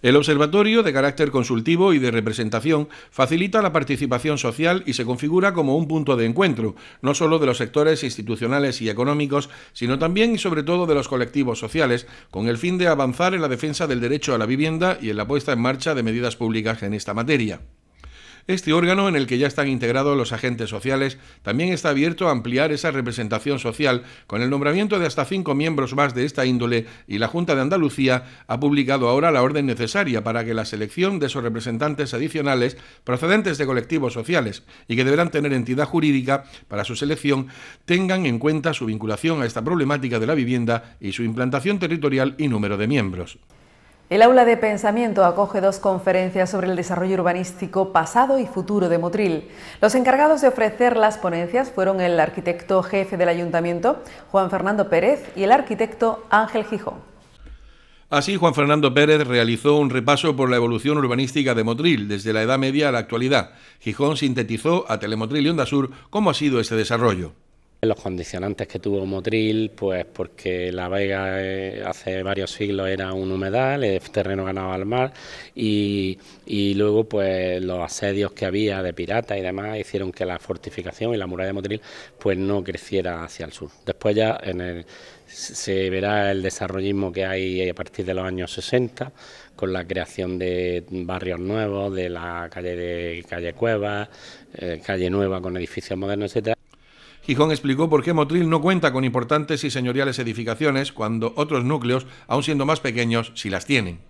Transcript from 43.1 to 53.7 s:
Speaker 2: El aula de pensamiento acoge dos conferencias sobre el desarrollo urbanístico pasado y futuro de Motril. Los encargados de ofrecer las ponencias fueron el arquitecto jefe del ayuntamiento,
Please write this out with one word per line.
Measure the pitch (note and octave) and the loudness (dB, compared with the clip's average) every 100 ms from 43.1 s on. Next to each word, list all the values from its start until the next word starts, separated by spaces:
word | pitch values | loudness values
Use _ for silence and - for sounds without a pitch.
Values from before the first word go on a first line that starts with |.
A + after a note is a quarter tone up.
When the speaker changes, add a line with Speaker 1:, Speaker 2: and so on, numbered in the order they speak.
| F2+ E2+ - _ - _ _ - _ _ | -4 -10 -14 _ -20 _ _ -20 _ _
Speaker 2:
El | F#3+ | 6
aula | A#3 B3+ A#3 | 8 8 6
de | A3+ | 4
pensamiento | A3 G#3 G#3 G#3+ A#3+ G3 | 2 0 0 0 0 4
acoge | F3+ F3 G3+ G#3 | 4 4 0 2
dos | F#3+ F#3+ | 2 2
conferencias | G3+ F#3 F#3 F#3 F#3 F#3 F#3 | 0 0 2 2 2 0 0
sobre | G3+ F3+ | 0 0
el | F3+ | -2
desarrollo | F3 F3 F#3 F#3+ | -2 -2 0 2
urbanístico | F3 F3 F3+ - F#3+ F#3+ F#3+ | 2 0 -4 -6 -4 0 2
pasado | F#3+ D#3+ A#3 C4 C4+ | 2 2 2 4 2
y | A#3 | 0
futuro | - F3+ G#3 F#3 | -4 -2 0 2
de | E3+ | 2
Motril. | E3+ F#3 G3+ D#3+ - - - - | 0 0 0 -2 -6 -18 -18 0
Los | G#3+ | 2
encargados | B3 B3+ C4 D4+ D#4 | 4 4 6 6 6
de | C#4 | 4
ofrecer | B3+ A3 G#3+ B3 A#3 | 4 0 4 2 6
las | G#3+ G#3+ | 4 4
ponencias | F#3 E3+ F3 A#3 C4 | -2 -2 0 0 0
fueron | - F#3+ F#3+ | 0 0 2
el | F3+ E3+ | 2 4
arquitecto | D3+ - F3 E3+ - F#3+ | 2 0 -4 -4 0 0
jefe | F#3 G3 F#3+ F#3 | 2 -2 -2 0
del | F3 | 2
ayuntamiento, | E3+ F3 E3+ E3+ | 2 0 0 0